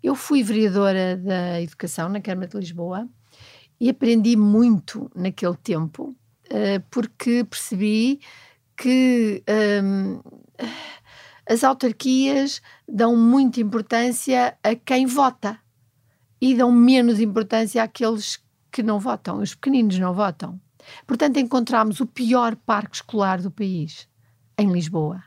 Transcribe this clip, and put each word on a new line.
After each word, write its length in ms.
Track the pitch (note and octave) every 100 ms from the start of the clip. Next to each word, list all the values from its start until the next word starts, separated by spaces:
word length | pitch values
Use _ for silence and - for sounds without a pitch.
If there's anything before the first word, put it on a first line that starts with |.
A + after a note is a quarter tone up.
Eu 120 | -
fui 280 | C4+ - C#4+
vereadora 720 | G#3 A3 G#3+ F#3+ G3 F#3+ F#3 F#3
da 440 | F#3 F#3 F3+ F3
Educação 460 | E3+ - E3+ - E3+
na 120 | G3+
Câmara 280 | G3 F#3 F3+
de 80 | G#3
Lisboa 520 | F3+ E3+ E3+ F#3 A#3+ _ _ _ - - _ _
e 100 | A#3+
aprendi 480 | C4 A#3 A#3 G#3+ A#3
muito 760 | G#3 G#3+ A#3+ G#3 - G#3+ C4
naquele 420 | F3+ F#3 - F3+ F3
tempo, 600 | - E3+ D#3+ - C4+ C4 _ _ _
eh, 300 | A3 G#3 G3 -
porque 540 | - A3 _ - A#3+
percebi 760 | A#3+ - - F#3 G#3 G#3+ A#3+ C#4+ - - - _ _ -
que, 680 | B3+ B3+ B3+ B3 A3 G3+ - G#3+ G#3 G3+
hum, 360 | G3 G3 G3 - - - _ - A#3 - - - _ - - - -
as 160 | A#3
autarquias 960 | C4 C4 B3+ A3+ C4 C4 C4+ C#4 C#4 - - - -
dão 280 | G#3 A#3 A#3+
muita 440 | A3+ C4+ C4 B3
importância 960 | G#3+ A3 G#3+ A#3 B3 A#3 - B3+ B3 -
a 120 | -
quem 320 | A3+ - B3+ C4
vota 520 | C4 C4+ B3 G#3 A3 _ _ _ _ _ _ _ _
e 140 | B3+
dão 180 | B3 B3
menos 480 | A#3+ A#3+ C4 A#3+ G#3+
importância 640 | A3 G3+ G#3+ A3+ A3+ A#3
àqueles 560 | A3 - A3+ A3 G#3 - _ _ _
que 100 | -
não 160 | A3 G#3
votam. 420 | A3 A#3 - F#3+
Os 140 | G#3
pequeninos 440 | - C#4 C4 A3 F#3
não 140 | F#3
votam. 480 | F3+ G#3 E3 F3+ F3+ _ _ - - -
Portanto, 320 | A#3+ D4 C4+
encontramos 640 | B3 C4 A#3 A#3+ A3 G3
o 60 | A#3+
pior 500 | - A#3+ B3 A#3 A3
parque 400 | - G#3 G#3 -
escolar 440 | - A3 G3 F#3
do 100 | F#3
país, 580 | - G3+ F3+ D#3 - - _ _ _ _ -
em 140 | G#3
Lisboa. 500 | F3 D#3+ E3+ D3+ F#3